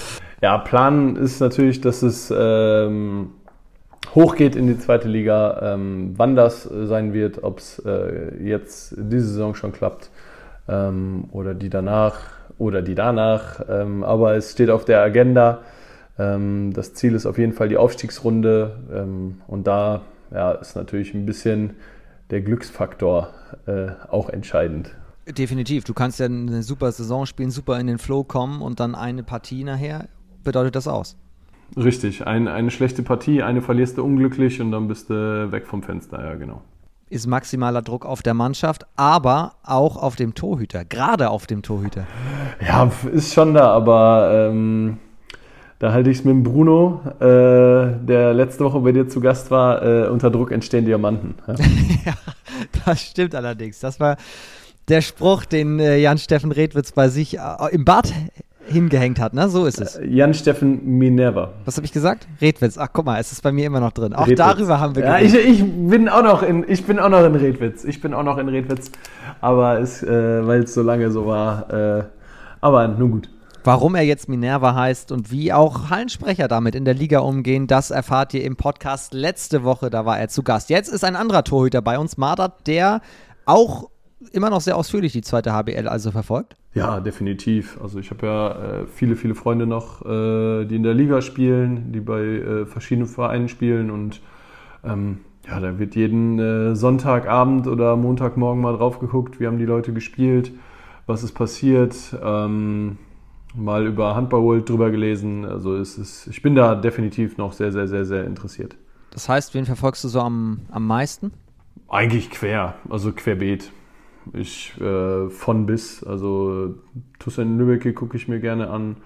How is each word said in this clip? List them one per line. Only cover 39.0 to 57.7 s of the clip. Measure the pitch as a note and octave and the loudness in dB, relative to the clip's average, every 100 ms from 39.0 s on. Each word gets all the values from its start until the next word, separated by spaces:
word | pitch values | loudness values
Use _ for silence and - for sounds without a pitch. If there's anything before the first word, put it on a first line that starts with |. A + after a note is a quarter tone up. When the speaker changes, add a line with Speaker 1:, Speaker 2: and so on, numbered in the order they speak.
| C#3 E3 B2+ C3+ E3+ - | 4 4 4 0 -2 -10
Speaker 2:
auch | - C3+ D3+ - | -2 2 2 0
auf | C3+ A#2+ | -6 -4
dem | A#2 - | -6 -6
Torhüter. | F#3 D#3+ G#2+ F2+ | -6 -6 -6 -8
Gerade | F2 A2+ C3+ A3+ A#2+ | -10 -4 0 2 0
auf | G#2+ - | -2 -6
dem | G#2 | -8
Torhüter. | - G#2 G2+ G2 G2 G#2+ C3 C#3+ C#3 - | -6 -6 -6 -8 -12 -10 -10 -8 -8 -8
Speaker 1:
Ja, | F#2 - B2+ - - | 0 4 4 2 -2
ist | D#3+ D3+ | -2 2
schon | - D#3 | 4 6
da, | D3+ B2+ | 8 8
aber, | A2 A2+ A2+ A2+ A2+ G2+ | 6 6 8 8 6 6
ähm, | A2 A2 A2 A2 A2 A2 A2 - - - - - - - _ | 4 2 0 0 0 -2 -6 -14 -20 -20 -20 -20 -20 -20 _
da | A2 | 2
halte | A#2 B2+ | 4 4
ich's | C3 C3+ | 4 4
mit | |
dem | C3 | 4
Bruno, | A#2 C3 D#3+ D#3+ F3 D#3+ C#3+ - | 4 4 6 6 4 2 -8 2
äh, | B2+ B2+ B2+ B2+ B2 B2+ B2 A#2 A#2+ | 6 8 8 8 8 6 4 -2 2
der | B2 A#2+ | 4 4
letzte | A#2+ C3 - C#3+ | 4 2 2 0
Woche | C#3 | 2
bei | B2 | 4
dir | B2+ C3 | 4 2
zu | C3 | 2
Gast | B2+ B2+ - | 2 2 0
war, | C3 B2+ A#2+ | 2 4 2
äh, | A#2 A#2 G#2 | 2 2 2
unter | A#2+ B2 | 2 2
Druck | A#2 B2+ | 2 0
entstehen | A#2 - A#2+ A2 | -2 0 0 2
Diamanten. | G#2+ G#2 G#2+ F#2+ - - | 2 0 -2 -6 -10 -8
Ja. | A2+ | 4
Speaker 2:
<laughs> | - - F#3+ E3+ F3 | 4 6 2 0 -2
Ja, | D3+ - - - C4 A3 - - | -8 -10 -16 -14 -12 -8 -4 0
das | D#3+ | -2
stimmt | - - F3+ | -4 -4 -4
allerdings. | C#3+ A#2+ A2+ A2 G2+ | -4 -8 -8 -10 -8
Das | C3 C3 | -10 -2
war | D3 C#3+ - - - - - _ - | 0 0 -8 -20 -20 -20 -20 _ 2
der | D#3+ | 2
Spruch, | D3+ - F3 F#3+ - | 2 0 2 2 0
den, | D#3+ D3+ D3+ | -2 0 2
äh, | D3+ C#3+ | 4 4
Jan-Steffen | D3 D3 - D3+ D3+ | 4 2 2 0 2
Redwitz | C#3+ D#3 C#3+ C3+ | 0 0 0 -2
bei | - C3+ | 2 4
sich, | C3 D3+ - | 2 -4 -6
äh, | - D#2+ D3+ | -10 -6 -2